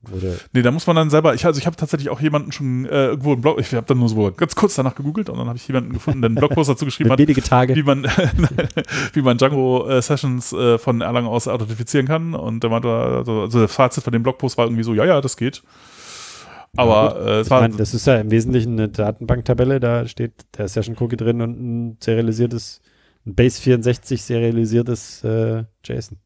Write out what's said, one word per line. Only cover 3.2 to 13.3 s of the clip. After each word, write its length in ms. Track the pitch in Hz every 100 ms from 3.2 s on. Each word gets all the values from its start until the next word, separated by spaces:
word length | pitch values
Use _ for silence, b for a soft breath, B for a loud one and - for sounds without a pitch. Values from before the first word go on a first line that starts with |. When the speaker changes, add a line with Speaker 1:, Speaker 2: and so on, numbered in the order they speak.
| 143
Speaker 2:
im 80 | 131
Blog, 180 | 135 -
ich 140 | 123
habe 120 | 117 -
dann 100 | 127
nur 100 | 120
so 240 | 110 101
ganz 240 | 95 170 -
kurz 200 | 202 -
danach 180 | 131 -
gegoogelt 320 | 143 170 202
und 80 | 120
dann 80 | 120
habe 100 | 120
ich 100 | -
jemanden 240 | 131 120
gefunden, 300 | 127 - 120
der 60 | 117
einen 60 | 113
Blogpost 340 | 143 - 143
dazu 160 | 131 143
geschrieben 240 | - 117
Speaker 1:
<laughs> 20 |
Speaker 2:
hat, 60 | 131
Speaker 1:
Wenige 220 | 151 135
Tage. 340 | - 127 127 131
Speaker 2:
wie 80 |
man, 200 | 143 139
<laughs> 1080 | 123 - 170 - 165 135 151 - - 139 139
wie 80 | 156
man 160 | 131 120
Django, 520 | 135 143 131 127 120
äh, 120 | 131
Sessions, 520 | 120 143 139 123 -
äh, 240 | - 120 117
von 240 | - 117
Erlangen 260 | 92 123 117
aus 200 | 117 127
authentifizieren 580 | 120 107 110 120 147 131
kann. 280 | 160 165 160
Und 260 | 80 113
der 60 | 113
meinte, 180 | 113 120
also, 520 | 113 120 123 120